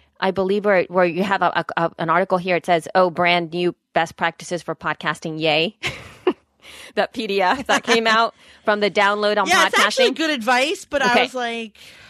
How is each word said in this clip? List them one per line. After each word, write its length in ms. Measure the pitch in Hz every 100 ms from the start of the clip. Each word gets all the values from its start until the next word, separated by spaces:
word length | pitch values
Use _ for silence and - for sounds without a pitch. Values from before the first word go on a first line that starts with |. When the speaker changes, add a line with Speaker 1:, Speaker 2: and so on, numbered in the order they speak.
| _ _
Speaker 1:
I 100 | 190
believe, 360 | 185 190 208 202
where, 180 | 185
where 220 | - 180 180
you 180 | 165
have 180 | 196 -
a, 240 | 175 - - -
a, 80 | 165
a, 60 | -
an 140 | 165
article 260 | 170 190 185
here. 180 | 185 170
It 120 | -
says, 200 | 170 -
"Oh, 160 | 185 185
brand 440 | 170 175 175 165
new 200 | 175 175 - _
best 240 | 175 165 -
practices 440 | 170 - - 175
for 140 | - 156
podcasting. 640 | 165 151 160 156 165 156
Yay." 380 | 156 151 175 -
<laughs> 540 | - - - - 370 - _ _ - - -
That 180 | 214 -
P 140 | - 220
D 160 | 196
F 240 | 180 262 -
that 160 | 262
came 240 | 233 226 226
out 300 | 220 233 - -
Speaker 2:
<laughs> 140 | -
Speaker 1:
from 180 | - 208
the 100 | 208
download 460 | 214 202 208 208 208
on 100 | 202
Speaker 2:
Yeah, 180 | 359 190
Speaker 1:
podcasting. 20 |
Speaker 2:
it's 120 | 403
actually 320 | 208 523 480
good 180 | - 311
advice, 560 | 277 220 247 294 381 -
but 160 | 285
I 80 | 254
Speaker 1:
Okay. 140 | 233
Speaker 2:
was 100 | 247
like, 440 | 254 233 233 220 - - - -